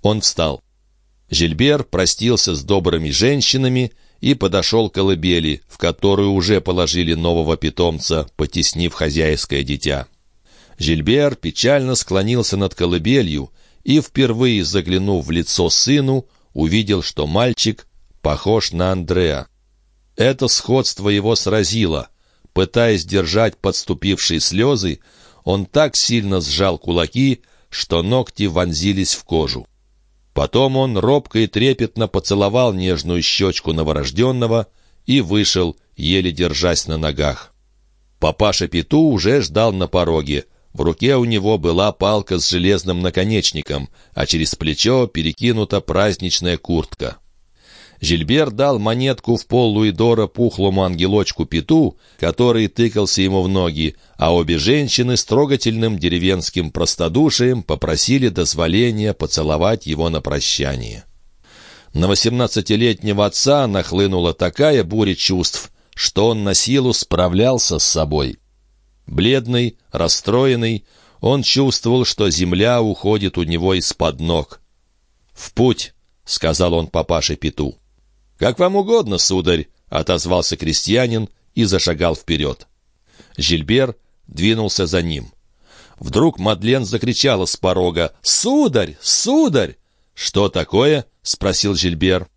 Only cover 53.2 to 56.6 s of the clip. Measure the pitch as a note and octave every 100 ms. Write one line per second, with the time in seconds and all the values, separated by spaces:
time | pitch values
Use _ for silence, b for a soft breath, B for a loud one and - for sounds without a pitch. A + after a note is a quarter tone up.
53.2 | F#2+ F#2+ F#2 F#2+ F2 D2+ D#2 - b b
54.2 | D#2+ F2 D#2+ E2 D#2 D3 C#3 - B2 B2
55.2 | - - C#3+ C#3 B2 A2+ A2+ G2+ E2 F2
56.2 | F2+ F#2+ E2 -